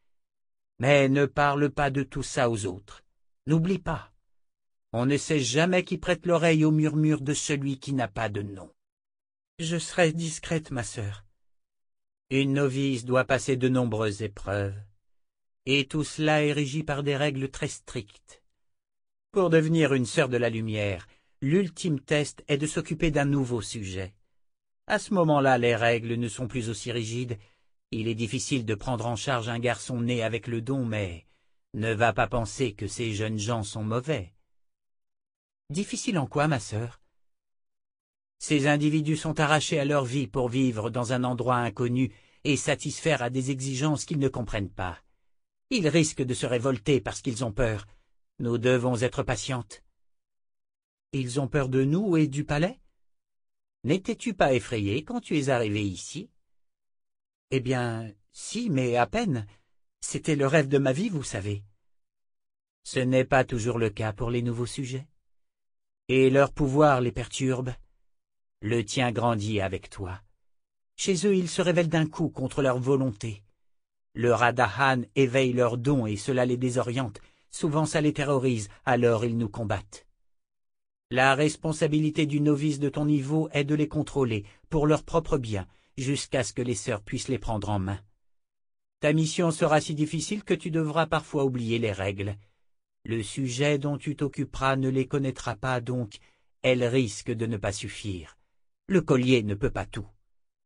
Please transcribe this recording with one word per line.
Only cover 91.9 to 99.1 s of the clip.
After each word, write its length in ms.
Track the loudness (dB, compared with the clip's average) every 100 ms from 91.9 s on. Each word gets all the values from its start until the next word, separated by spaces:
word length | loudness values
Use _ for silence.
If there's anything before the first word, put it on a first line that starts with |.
règles. 440 | -2 -2 -4 -6 -8 -14 _ _ _ _ _
Le 180 | -6 -4
sujet 560 | -4 -4 -4 0 0 0
dont 180 | -2 -4
tu 180 | -6
t'occuperas 640 | -4 -4 -4 -6 -2 0 2
ne 120 | 0
les 200 | 0 0
connaîtra 480 | 0 -2 -4 -6 -6
pas, 240 | -2 -2
donc 380 | -2 -4 -4 -10 _ _ _ _
elles 220 | 2 2
risquent 480 | 2 2 0 -2 -6
de 140 | -4 -4
ne 100 | -2
pas 160 | -4
suffire. 640 | -6 -8 -10 -8 -8 -10 -20 _ _ _ _ 0
Le 140 | 0
collier 420 | 4